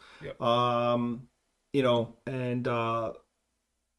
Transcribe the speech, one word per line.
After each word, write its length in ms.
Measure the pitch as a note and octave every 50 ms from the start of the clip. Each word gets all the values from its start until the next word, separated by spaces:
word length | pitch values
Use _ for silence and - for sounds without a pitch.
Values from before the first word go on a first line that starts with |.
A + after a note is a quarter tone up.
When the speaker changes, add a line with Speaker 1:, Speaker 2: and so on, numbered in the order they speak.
| - - - - -
Speaker 1:
Yep. 180 | - - - B2+
Speaker 2:
Um, 880 | A#2 A#2 A#2+ B2 A#2+ A#2+ A#2+ A#2+ A#2+ A#2+ A#2+ A#2+ A#2+ A#2+ B2 - - _ _ _ _ _ _ _ _ -
you 100 | C#3 B2+
know, 340 | B2 A#2+ A#2+ A#2 - - _ _
and, 400 | - C3+ B2+ B2+ B2 B2 B2+ B2
uh, 460 | B2+ A#2+ A#2 A#2 A#2 A2+ A#2 A2 - - - - _ _ _ _ _ _ _ _ _ _ _ _ _ _